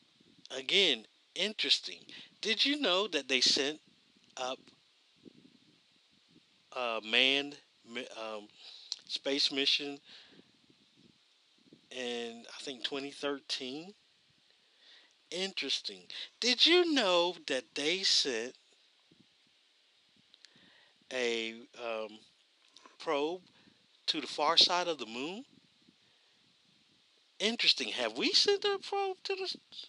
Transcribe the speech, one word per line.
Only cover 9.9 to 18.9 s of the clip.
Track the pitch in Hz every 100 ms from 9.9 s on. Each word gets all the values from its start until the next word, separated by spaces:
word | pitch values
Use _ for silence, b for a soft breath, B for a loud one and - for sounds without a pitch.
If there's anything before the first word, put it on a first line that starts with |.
| 143 B B B B B B _ _ _ _ - _ _ _ _ _ _ - _
in, | 131 123 120 117 117 -
I | -
think, | - 123
twenty | - 143 143
thirteen? | - 143 139 - - 127 147 185 - _ _ _ _ _ b b b b b b b -
Interesting. | 170 190 - 139 - - 92 87 B B -
Did | 240 240 302
you | 359 339
know | 277 196 175 175 175 -
that | 131 - -
they | 147 185
sent | 190 - 143 110 123 - _ _ _